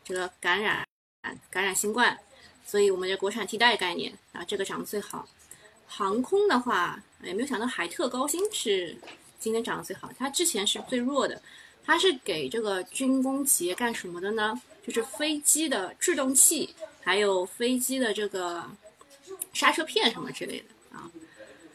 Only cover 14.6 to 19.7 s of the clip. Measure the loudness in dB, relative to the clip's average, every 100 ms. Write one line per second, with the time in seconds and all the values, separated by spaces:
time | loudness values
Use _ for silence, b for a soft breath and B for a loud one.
14.6 | -10 -16 -6 -4 -4 -2 -2 0 2 2
15.6 | 2 -2 -4 -2 0 0 2 6 6 4
16.6 | -2 -8 -16 -6 0 2 4 2 -2 -2
17.6 | 0 0 0 0 0 0 -4 -4 -4 -6
18.6 | -10 -16 -20 -20 -20 -20 -18 -12 -8 2
19.6 | 4